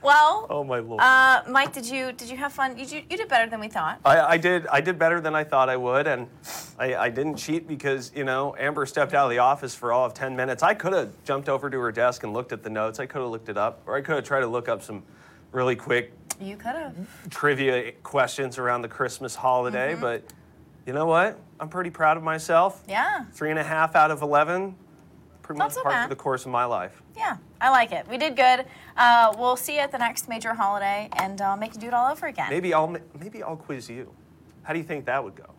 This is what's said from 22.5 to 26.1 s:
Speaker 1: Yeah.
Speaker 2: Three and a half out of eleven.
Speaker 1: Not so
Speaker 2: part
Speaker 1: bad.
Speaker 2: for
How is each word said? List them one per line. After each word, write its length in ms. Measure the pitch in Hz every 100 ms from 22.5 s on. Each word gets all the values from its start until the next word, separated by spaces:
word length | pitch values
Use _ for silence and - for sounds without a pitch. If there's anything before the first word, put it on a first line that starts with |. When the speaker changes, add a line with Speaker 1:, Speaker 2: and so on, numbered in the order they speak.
| 165 185 185 -
Speaker 1:
Yeah. 380 | 202 302 403 226
Speaker 2:
Three 180 | - 156
and 80 | 156
a 40 |
half 320 | 147 160 160 160
out 140 | 156
of 140 | 151
eleven. 520 | 147 147 151 180 196 190 - - - - - - - -
Speaker 1:
Not 140 | 415
so 80 | 508
Speaker 2:
part 120 | 523 262
Speaker 1:
bad. 80 |
Speaker 2:
for 60 | 247